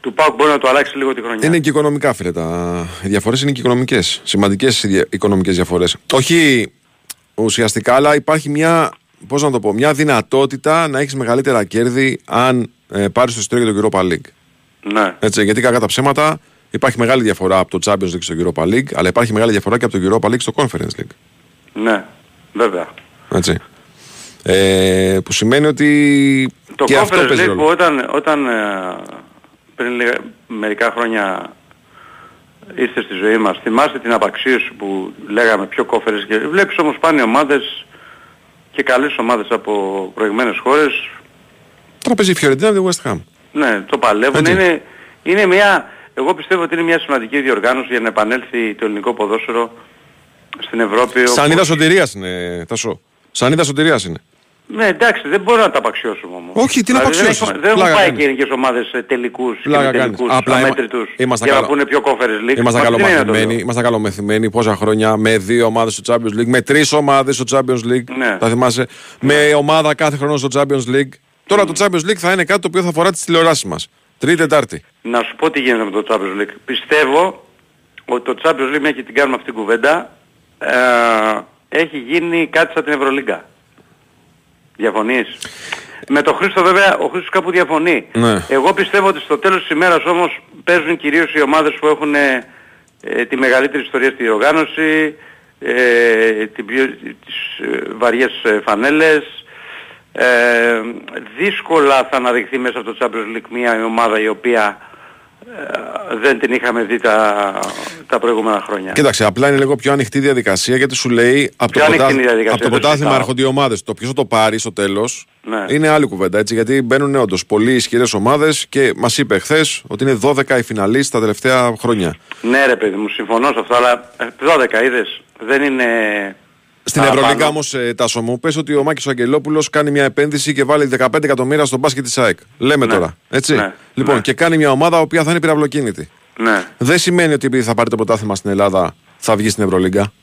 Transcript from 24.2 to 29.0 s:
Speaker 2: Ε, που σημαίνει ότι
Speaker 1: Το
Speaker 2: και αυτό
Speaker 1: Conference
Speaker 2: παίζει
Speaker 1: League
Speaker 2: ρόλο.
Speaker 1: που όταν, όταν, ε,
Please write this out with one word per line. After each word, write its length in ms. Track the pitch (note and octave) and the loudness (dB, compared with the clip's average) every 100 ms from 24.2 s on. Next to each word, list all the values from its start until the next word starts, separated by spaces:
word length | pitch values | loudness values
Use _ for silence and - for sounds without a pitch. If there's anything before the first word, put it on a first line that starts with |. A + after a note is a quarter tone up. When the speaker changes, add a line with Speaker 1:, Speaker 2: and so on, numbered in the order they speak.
| - - | -20 -12
Speaker 2:
Ε, 760 | - F#2+ G2 F#2+ F#2+ F#2 F#2+ F#2+ | 0 2 4 2 2 2 2 0
που 80 | F2+ | -2
σημαίνει 340 | - G#2+ C3+ D3+ | -2 2 2 2
ότι 880 | C3+ D3 D3 D3 C#3+ C#3 C3+ C3 - _ - | 2 2 4 4 4 4 2 0 -6 _ -4
Speaker 1:
Το 100 | C3+ | 2
Speaker 2:
και 120 | C#3 | 2
αυτό 200 | - F#3 | 2 2
Speaker 1:
Conference 60 | B2+ | 2
Speaker 2:
παίζει 160 | C#3 | 2
Speaker 1:
League 40 | F#3 | 0
Speaker 2:
ρόλο. 140 | F#3+ | 2
Speaker 1:
που 40 | D#3 | 2
όταν, 400 | E3+ F3 C#3+ - | 4 2 0 -2
όταν, 340 | D3 D3+ D3+ C3+ | -2 0 -2 0
ε, 480 | A2+ G#2 G2 F#2 F#2 | -2 -4 -6 -8 -10